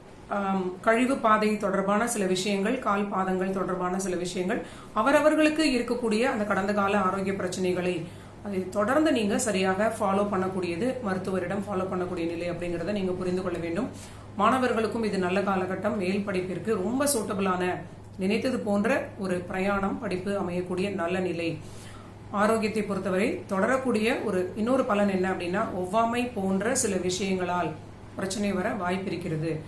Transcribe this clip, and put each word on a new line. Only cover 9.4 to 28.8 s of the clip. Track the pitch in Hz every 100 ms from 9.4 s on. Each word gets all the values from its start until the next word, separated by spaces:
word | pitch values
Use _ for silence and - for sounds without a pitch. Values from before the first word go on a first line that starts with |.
| 233
சரியாக | 190 185 185 220 220
ஃபாலோ | 202 196 202
பண்ணக்கூடியது, | 196 185 190 175 170 247 254 202
மருத்துவரிடம் | 185 202 185 175 202 202
ஃபாலோ | 190 185
பண்ணக்கூடிய | 185 180 170 170
நிலை | 170 175
அப்படிங்கறத | 170 175 170 170 208
நீங்க | 185 180
புரிந்து | 180 185 180
கொள்ள | 170
வேண்டும். | 170 170 277 - - - - -
மாணவர்களுக்கும் | 208 254 247 220 226 233 220
இது | 190 180
நல்ல | 190 196
காலகட்டம். | 190 185 185 208 220
மேல் | 180 202 202
படிப்பிற்கு | 185 185 175 185 208
ரொம்ப | 190 254 285
சூட்டபிளான, | 254 196 202 196 180 180 165 - - - -
நினைத்தது | 190 226 254 226 214
போன்ற | 202 220 277 - -
ஒரு | 190 180 175
பிரயாணம், | 190 196 202 196 -
படிப்பு | 208 180 196 202
அமையக்கூடிய | 175 175 180 180 202 180
நல்ல | 170 185 180
நிலை. | 165 170 156 - - - - - - - 202
ஆரோக்கியத்தை | 214 226 208 214 190
பொறுத்தவரை | 190 180 180 240 359 -
தொடரக்கூடிய | 196 220 262 254 214 220 269 247
ஒரு | 185 180 226
இன்னொரு | 220 269 233
பலன் | 202 202 185
என்ன | 190
அப்படின்னா, | 180 175 196 226 185
ஒவ்வாமை | 180 214 226 240 247 202
போன்ற | 190 190 220 269
சில | 214 190 180
விஷயங்களால் | 180 196 185 175 180 160 151 - - - -
பிரச்சனை | 185 214 202 185
வர | 202 247